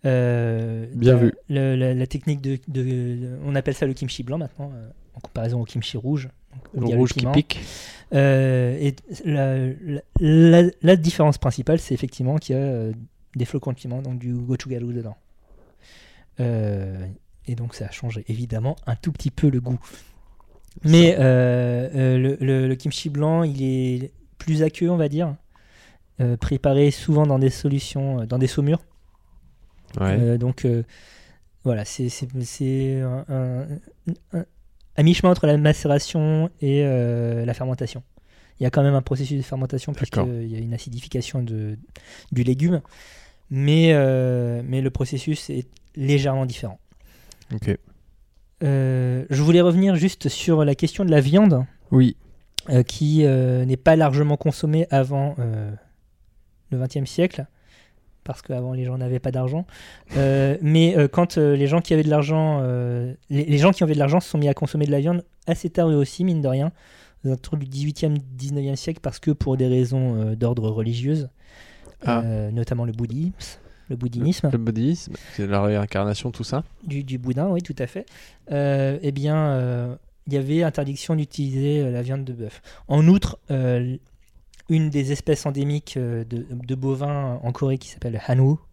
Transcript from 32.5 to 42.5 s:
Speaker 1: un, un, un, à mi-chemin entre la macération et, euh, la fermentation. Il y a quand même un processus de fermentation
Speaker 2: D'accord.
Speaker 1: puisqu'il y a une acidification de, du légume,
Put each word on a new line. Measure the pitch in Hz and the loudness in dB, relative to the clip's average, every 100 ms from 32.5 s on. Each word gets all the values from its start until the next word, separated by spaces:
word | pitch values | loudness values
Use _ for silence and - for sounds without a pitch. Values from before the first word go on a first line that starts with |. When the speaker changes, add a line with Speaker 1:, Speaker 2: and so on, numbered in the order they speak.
| - 131 131 135 135 | -6 -4 -2 -2 -2
Speaker 1:
un, | 127 127 - | -4 -6 -6
un, | 131 127 127 151 147 - _ - 170 _ | -4 -4 -6 -8 -12 -16 _ -10 -10 _
un, | 170 - _ - _ - - | -10 -10 _ -20 _ -10 2
à | |
mi-chemin | 151 175 185 | 4 6 4
entre | 180 151 | 4 4
la | 147 | 4
macération | 151 151 147 143 - 165 151 156 165 _ | 4 2 2 0 0 -2 0 0 -2 _
et, | 143 143 | -2 0
euh, | 143 127 120 120 117 117 | 2 0 0 -2 -2 -2
la | 117 | -4
fermentation. | 120 131 127 123 127 - _ _ _ _ - | -4 -6 -4 -6 -10 -18 _ _ _ _ -2
Il | |
y | - | 0
a | |
quand | 147 | 4
même | 143 | 4
un | 139 | 2
processus | 127 131 135 143 | 0 -4 -4 -4
de | |
fermentation | 127 135 131 135 - | -4 -6 -4 -6 -6
Speaker 2:
D'accord. | 143 131 - 123 | -6 -4 -2 -2
Speaker 1:
puisqu'il | 117 113 | -4 -6
y | |
a | 110 | -6
une | 113 | -6
acidification | 117 - 117 - 127 120 135 | -8 -8 -12 -8 -6 -4 -6
de, | 117 110 107 107 - - - - - | -4 -6 -6 -10 -16 -20 -20 -20 -6
du | 123 | -2
légume, | 120 | 0